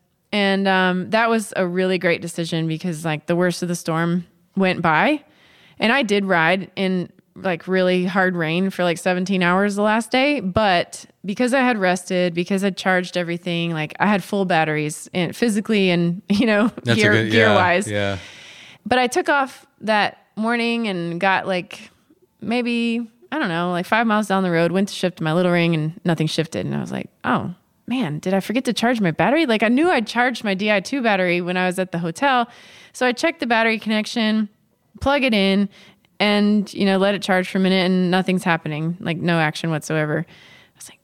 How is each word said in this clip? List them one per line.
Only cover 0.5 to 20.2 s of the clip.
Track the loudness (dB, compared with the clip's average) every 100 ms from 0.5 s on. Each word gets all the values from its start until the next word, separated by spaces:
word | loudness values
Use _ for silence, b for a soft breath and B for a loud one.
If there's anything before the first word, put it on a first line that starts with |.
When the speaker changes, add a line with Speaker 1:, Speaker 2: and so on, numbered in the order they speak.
| 2 2
Speaker 1:
um, | 4 2 0 0
that | 0 2
was | 0 -2 -4
a | -2
really | 0 0 0
great | 0 0
decision | -4 -6 -4 -2 -2
because, | -4 -6 -6 -4
like, | -6 -2
the | 0
worst | 0 -2
of | -4
the | -4
storm | -2 0 0 -2 -4 _ _ 0
went | 0 2
by. | 2 4 2 0 -6 b b b b b
And | 0
I | 2
did | 2 0 2
ride | 2 4 2 -2 -4
in, | -2 -2 -4 _ _ -8
like, | -4 -4 -2
really | 2 2 2 0
hard | 2 0 0
rain | 0 0 -2
for, | 0
like, | -2 0
seventeen | -2 -2 0 2
hours | 2 2 2 0
the |
last | 0 0 0
day. | 0 0 0
But | -2 0 2 2 0 -10 -20 _
because | -8 -2 0
I | 2
had | 2 2
rested, | 0 0 -2 -2 0
because | -2 -2 -2
I'd | -2 -2
charged | -2 0 -2 -4
everything, | -4 -6 -4 -2 -2
like, | -4 -6 0
I | 2
had | 2
full | 0 -2 0
batteries | 2 2 -2 -4 -8 -8
in, | -4 -4
physically | 0 0 0 0 2 2
and, | 2 0 -2 -2
<laughs> |
you | 0 2
know, | 4 2 0
Speaker 2:
That's | 0 4
a |
Speaker 1:
gear, | 4
Speaker 2:
good, | 4 4
yeah, | 4 4
Speaker 1:
gear-wise. | 4 4 0 0
Speaker 2:
yeah. | -2 -2 -4 B B B B B B -2
Speaker 1:
But | 0
I | 2
took | 0 2
off | 0 0 -6 -20 -10
that | 0 2 2 -4